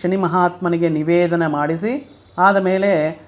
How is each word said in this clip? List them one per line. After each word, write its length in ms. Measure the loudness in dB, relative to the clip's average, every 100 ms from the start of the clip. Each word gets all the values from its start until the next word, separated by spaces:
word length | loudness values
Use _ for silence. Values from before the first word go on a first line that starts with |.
ಶನಿ 160 | -4 -2
ಮಹಾತ್ಮನಿಗೆ 720 | 0 2 0 0 -4 0 0
ನಿವೇದನೆ 580 | -2 0 2 2 0 -2
ಮಾಡಿಸಿ, 680 | -2 -2 -2 -4 -6 -10 -20 -12 0
ಆದ 200 | 2 4
ಮೇಲೆ, 520 | 0 0 0 0 -2 -6